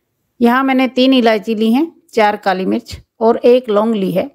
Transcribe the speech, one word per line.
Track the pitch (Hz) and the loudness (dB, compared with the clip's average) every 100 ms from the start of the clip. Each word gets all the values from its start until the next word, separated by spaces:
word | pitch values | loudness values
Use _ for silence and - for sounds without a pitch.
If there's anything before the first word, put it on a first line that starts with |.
| _ _ _ - | _ _ _ -2
यहाँ | 233 254 | 0 2
मैंने | 269 254 262 | 0 0 -2
तीन | 254 262 | 0 2
इलायची | 262 226 220 190 214 | 2 2 0 -2 -2
ली | 220 | 0
हैं, | 247 330 - _ | 0 -2 -8 _
चार | - 208 208 | 0 0 0
काली | 202 190 190 | -4 -2 -2
मिर्च | 226 - - - - | -4 -6 -18 -20 -2
और | 226 233 | 0 2
एक | 240 254 247 | 2 2 2
लौंग | 208 220 220 | -2 0 -2
ली | 185 | -2
है। | 175 277 | -4 -6